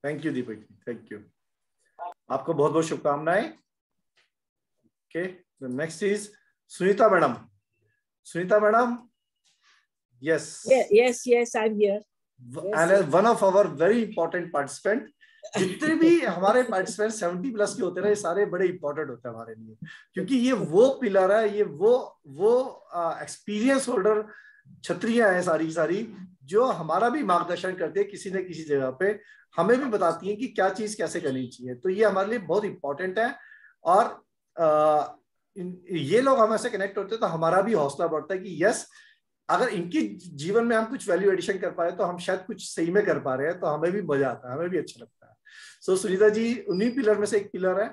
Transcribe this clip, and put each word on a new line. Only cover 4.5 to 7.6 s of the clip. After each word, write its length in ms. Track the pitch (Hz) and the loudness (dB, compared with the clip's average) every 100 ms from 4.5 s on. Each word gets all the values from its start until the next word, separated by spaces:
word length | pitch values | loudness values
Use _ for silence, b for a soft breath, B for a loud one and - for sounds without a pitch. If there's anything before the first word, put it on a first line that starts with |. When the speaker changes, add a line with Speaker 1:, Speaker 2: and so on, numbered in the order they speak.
| _ _ _ _ | _ _ _ _
Speaker 1:
Okay, 460 | _ _ 165 185 180 _ _ | _ _ -8 -8 -10 _ _
the 180 | 131 127 | -10 -6
next 220 | 160 - | -8 -4
is 240 | 202 208 208 _ _ _ _ | -2 -2 -6 _ _ _ _
सुनीता 400 | - 180 202 226 | -2 0 4 6
मैडम। 280 | 185 147 113 - _ | 6 2 0 -12 _